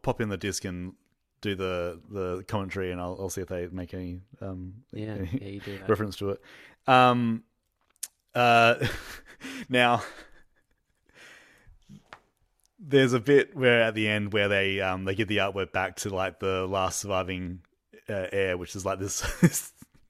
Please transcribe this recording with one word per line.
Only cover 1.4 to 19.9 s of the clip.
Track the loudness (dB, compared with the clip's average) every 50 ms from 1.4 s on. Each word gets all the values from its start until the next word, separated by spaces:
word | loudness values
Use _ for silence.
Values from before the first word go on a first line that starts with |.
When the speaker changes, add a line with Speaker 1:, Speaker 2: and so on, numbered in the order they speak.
Speaker 1:
do | -6 -6 -4
the, | -2 -4 -4 -2 -2 -4 -4 -6 -10 -14 -10
the | -8 -6 -4 -4 -6 -6 -6
commentary, | -6 -6 -6 -4 -6 -6 -4 -4 -4
and | -4 -6
I'll, | -6 -8 -6 -8
I'll | -8 -8
see | -6 -8
if | -8 -6
they | -6 -6 -6 -8
make | -8 -10 -10 -10 -10
any, | -10 -10 -10 -10 -12 -14 _ -16 -14
um, | -12 -10 -10 -10 -12 -14 -16 -18 -20 _
Speaker 2:
Yeah, | -12 -12 -10 -8 -8
Speaker 1:
any | -8 -6 -6 -6 -6
Speaker 2:
yeah, | -6 -10
you | -12 -12
do | -12 -12 -12 -6
that. | -2 0
Speaker 1:
reference | 0 0 0 -4 -6 -6
to | -6 -6
it. | -6 -6 -10 -16 -20 -20 -20 -20 _ _ _
Um, | 6 6 8 8 6 6 4 2 0 -2 -4 -8 _ _ _ _ _ _ _ _ _ _ _ -16 -16 _ _ _ _ 0
uh, | 4 6 8 8 8 8 8 6 4 0 -2 -2 -6 -10 -14 -16 -18 -18
<laughs> | -20 -20 -18 -16 -14 -14 -12 -4 0
now, | 4 4 6 6 4 2 0 -6 -14 -18 -20 -20 -20 -20 -20 _ _ _ _ _ _ _ _ _ _ _ _ _ _ -20 -20 -20 -20 -20 -20 _ _ _ _ -20 -20 _ _ -20 -20 -20 _ _ -20 -20 _ _ _ _ _ _ _ _ _ _ _ -20
there's | -2 2 4 6 6 6
a | 4 2
bit | 4 6 6 6 6 4 0
where | 2 4 6 6 6
at | 4 4 2
the | 0 0 2
end | 2 0 0 0
where | 2 2 2 4
they, | 4 2 2 2 0 0
um, | 0 -2 -2 -2 -2
they | -2 -2
give | -2 -2 0
the | 0 0
artwork | 0 0 -2 -4 -6 -4
back | -2 -2 -4 -4 -4
to, | -8 -8 -6
like, | -4 -4 -4 -4 -4 -4
the | -2 -2 0 0 -2
last | 0 0 0 0 -2 -2 -6
surviving, | -4 -2 -2 -2 -2 -2 -6 -6 -6 -8 -10 -12 -16 _ _ _ _ _ -20 -16 _ -8
uh, | -6 -6 -6 -2
heir, | -2 0 0 0 -2
which | -4 -6 -8 -10
is, | -6 -6
like, | -4 -4 -4
this, | -6 -6 -6 -6
<laughs> | -6 -6 2 2
this | 2 2 2 -2 -8 -12 -16 _ -20 _